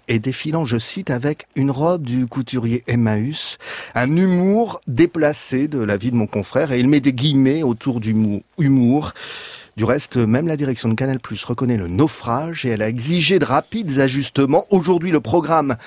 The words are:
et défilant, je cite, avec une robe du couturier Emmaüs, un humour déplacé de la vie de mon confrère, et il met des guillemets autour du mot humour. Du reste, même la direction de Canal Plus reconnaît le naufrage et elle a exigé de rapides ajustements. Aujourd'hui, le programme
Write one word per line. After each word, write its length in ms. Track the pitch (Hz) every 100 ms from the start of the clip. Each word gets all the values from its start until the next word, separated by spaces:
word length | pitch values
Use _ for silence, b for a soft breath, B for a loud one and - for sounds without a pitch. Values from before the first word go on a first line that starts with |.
| -
et 120 | 113
défilant, 460 | 120 127 151 160 143
je 120 | 117
cite, 320 | 117 - 190
avec 380 | 123 143 151 - -
une 140 | 139
robe 340 | 131 156 180
du 240 | 131 123 123
couturier 580 | - 120 127 117 120 -
Emmaüs, 720 | 120 113 107 117 156 - - B B B
un 220 | 117 123 160
humour 640 | 190 180 185 208 226 - -
déplacé 800 | 120 170 165 147 151 - 127 151
de 120 | 147
la 180 | 107 101
vie 140 | 113
de 40 | 120
mon 120 | 107
confrère, 440 | 104 98 131 156
et 80 | 127
il 80 | 127
met 140 | 147
des 100 | 135
guillemets 500 | 127 147 139 131 151
autour 380 | 147 113 - 120
du 140 | 107
mot 280 | 110 107 101 - -
humour. 540 | 143 135 120 139 95 B B B B B B -
Du 80 |
reste, 320 | 107 135 - 127
même 320 | 110 120 165
la 80 | 156
direction 320 | 139 123 117
de 60 |
Canal 260 | 110 131 131
Plus 240 | - 104
reconnaît 320 | - 117 131 117
le 140 | 87
naufrage 760 | 90 151 - 120 120 160 160 127
et 40 |
elle 120 | 110
a 60 | 107
exigé 500 | 120 123 175 151 185
de 80 | 127
rapides 540 | 135 - 220 196 135
ajustements. 680 | 139 131 131 - 139 156 -
Aujourd'hui, 420 | 196 165 175 175
le 80 | 156
programme 560 | 113 170 147 160 143 120